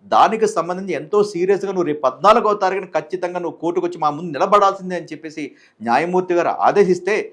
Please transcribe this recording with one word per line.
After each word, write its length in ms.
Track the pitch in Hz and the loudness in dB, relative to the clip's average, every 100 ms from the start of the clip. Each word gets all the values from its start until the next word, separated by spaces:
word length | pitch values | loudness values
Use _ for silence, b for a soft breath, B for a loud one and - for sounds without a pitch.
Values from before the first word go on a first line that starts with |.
| 101 | 2
దానికి 400 | 110 165 220 214 | 4 4 4 0
సంబంధించి 480 | 185 165 180 196 151 | 0 -4 -6 -6 -8
ఎంతో 180 | 156 208 202 | -2 0 0
సీరియస్గా 400 | 170 185 196 196 | 0 0 0 -2
"నువ్వు 160 | 190 156 | -2 -2
రేపు 120 | 147 131 | 0 -2
పద్నాలుగవ 480 | 131 180 226 214 | 2 4 4 4
తారీఖున 340 | 202 185 190 185 156 | 0 -2 -2 -4 -6
ఖచ్చితంగా 400 | 151 185 180 180 | -6 -8 -6 -6
నువ్వు 120 | 170 151 | -8 -6
కోర్టుకు 240 | 165 175 175 | -4 -4 -4
వచ్చి 120 | 170 | -2
మా 60 | 156 | -4
ముందు 220 | 147 175 135 | -4 -8 -2
నిలబడాల్సిందే" 600 | 185 202 196 190 185 175 | 2 4 4 0 -8 -8
అని 140 | 156 | -10
చెప్పేసి 320 | 151 156 151 143 b b b | -14 -14 -12 -12 b b b
న్యాయమూర్తి 540 | 110 123 170 180 180 175 | 0 0 2 0 0 0
గారు 160 | 165 - 107 | 0 2 2
ఆదేశిస్తే 480 | 170 185 180 - 220 - | 4 2 2 -2 -4 -4